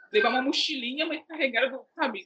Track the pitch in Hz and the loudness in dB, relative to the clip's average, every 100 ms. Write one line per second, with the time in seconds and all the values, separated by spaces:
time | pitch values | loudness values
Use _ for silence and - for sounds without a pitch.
0 | - 214 240 247 269 - - 285 240 269 | -2 2 4 2 0 0 0 -2 -4 -2
1 | 330 311 - 320 277 226 254 254 - - | -4 -4 -8 -2 0 2 0 -2 -10 -4
2 | 285 202 | -2 -4